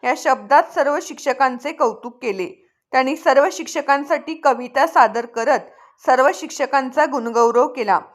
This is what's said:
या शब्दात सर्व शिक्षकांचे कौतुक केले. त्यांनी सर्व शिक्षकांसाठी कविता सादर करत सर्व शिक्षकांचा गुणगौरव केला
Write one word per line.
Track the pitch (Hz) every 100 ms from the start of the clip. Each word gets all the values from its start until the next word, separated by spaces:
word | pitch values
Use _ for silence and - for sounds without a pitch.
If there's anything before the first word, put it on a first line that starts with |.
या | 247 269
शब्दात | 311 262 208 285 - -
सर्व | 285 294
शिक्षकांचे | 370 311 294 254 262 247 277
कौतुक | 311 262 214 240 240
केले. | 240 190 180 - _ _ _
त्यांनी | 254 262 302
सर्व | 339 262 311
शिक्षकांसाठी | 370 320 320 285 277 285 302 294
कविता | 320 294 240 247 277 226
सादर | - 233 214 233
करत | 226 226 254 - _ - _ -
सर्व | 254 269
शिक्षकांचा | 370 320 - 262 277 262 254 302
गुणगौरव | 254 233 233 233 233 294
केला | 277 214 185 -